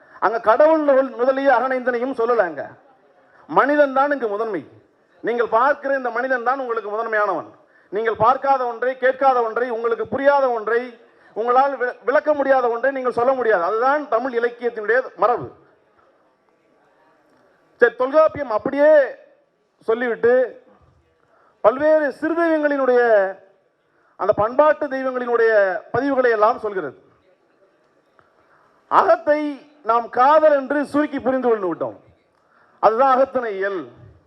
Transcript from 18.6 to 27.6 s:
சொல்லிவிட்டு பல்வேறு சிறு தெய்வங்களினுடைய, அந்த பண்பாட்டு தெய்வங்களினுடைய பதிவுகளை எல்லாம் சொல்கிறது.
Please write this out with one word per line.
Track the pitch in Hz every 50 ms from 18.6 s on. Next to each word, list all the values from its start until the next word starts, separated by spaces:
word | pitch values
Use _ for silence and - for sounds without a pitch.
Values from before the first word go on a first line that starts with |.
| - 269 277 285 294 311 311 294 262 214 - - - _ _ _ _ _ _ _ _ _ _ _
சொல்லிவிட்டு | _ - 226 240 254 240 220 180 233 233 247 254 254 208 - - _ _ _ _ _ _ _ _ _ _ _ _ _ _ _ _ _ _ _ _ -
பல்வேறு | 208 247 269 302 302 311 311 302 269
சிறு | - - 294 320 330
தெய்வங்களினுடைய, | 330 339 330 320 302 294 294 285 269 269 247 247 247 240 233 220 202 190 196 185 - - _ _ _ _ _ _ _ _ _ _ _ _ _ _ -
அந்த | 180 196
பண்பாட்டு | 208 208 208 226 254 269 302 302 294 302 302 269
தெய்வங்களினுடைய | 262 269 262 262 254 247 247 240 240 233 226 226 220 202 196 190 175 - - -
பதிவுகளை | - 240 277 285 269 254 254 240
எல்லாம் | 226 208 214 226 254 233 220
சொல்கிறது. | 208 202 185 156 131 - - _ _ _ _ _ _ _ _ _ _ _ _